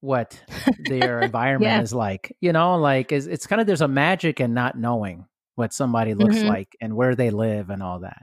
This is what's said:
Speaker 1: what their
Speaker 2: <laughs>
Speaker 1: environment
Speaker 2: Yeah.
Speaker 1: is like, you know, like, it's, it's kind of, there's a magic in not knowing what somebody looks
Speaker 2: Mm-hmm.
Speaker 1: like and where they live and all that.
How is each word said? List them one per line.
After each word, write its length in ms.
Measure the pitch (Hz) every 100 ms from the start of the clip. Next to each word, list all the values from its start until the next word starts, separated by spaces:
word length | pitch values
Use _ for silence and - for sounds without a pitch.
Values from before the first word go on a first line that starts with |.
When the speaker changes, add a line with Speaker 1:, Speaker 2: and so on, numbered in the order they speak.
Speaker 1:
what 380 | 135 127 113 - - - - 226 -
their 300 | 127 123 120
Speaker 2:
<laughs> 20 |
Speaker 1:
environment 480 | 117 117 127 135 220
Speaker 2:
Yeah. 80 | 220
Speaker 1:
is 140 | 107
like, 420 | 120 107 95 - -
you 100 | 175
know, 240 | 160 175 180
like, 360 | 147 135 123
it's, 120 | 143
it's 220 | 151 165 -
kind 160 | 208
of, 40 | 214
there's 140 | 165
a 80 | 147
magic 520 | 135 151 185 165 143
in 120 | 123
not 240 | 120 123 -
knowing 460 | 117 120 101 87 90 _ _ -
what 160 | 117
somebody 420 | - 131 117 110
looks 220 | 104 - 220
Speaker 2:
Mm-hmm. 120 | 208
Speaker 1:
like 280 | 98 98 _
and 140 | 113 110
where 180 | 127
they 160 | 123 120
live 400 | 104 113 104 95
and 120 | 98
all 180 | 92 90
that. 220 | 92 -